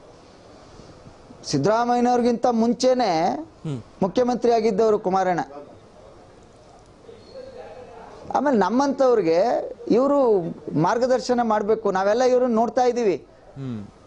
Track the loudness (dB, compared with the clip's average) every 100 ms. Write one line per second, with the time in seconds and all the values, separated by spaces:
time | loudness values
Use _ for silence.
0 | -20 -20 -20 -20 -20 -20 -20 -20 -20 -20
1 | -20 -20 -20 -18 -6 -2 0 0 0 0
2 | 2 2 0 0 0 2 0 0 0 2
3 | 0 0 0 -4 -10 -14 -10 -10 -12 -4
4 | -2 0 0 0 2 2 0 2 2 0
5 | 0 0 0 -2 -6 -12 -20 -20 -20 -20
6 | -20 -20 -20 -20 -20 -20 -20 -20 -20 -20
7 | -20 -20 -20 -20 -20 -20 -20 -20 -20 -20
8 | -20 -18 -6 -2 0 2 2 2 0 2
9 | 2 4 2 2 2 0 -4 -8 0 2
10 | 4 2 2 2 -2 -8 -6 0 0 0
11 | 0 0 0 0 0 0 0 0 0 0
12 | 0 2 2 2 2 2 0 2 0 2
13 | 0 -2 -6 -20 -20 -12 -10 -8 -12 -20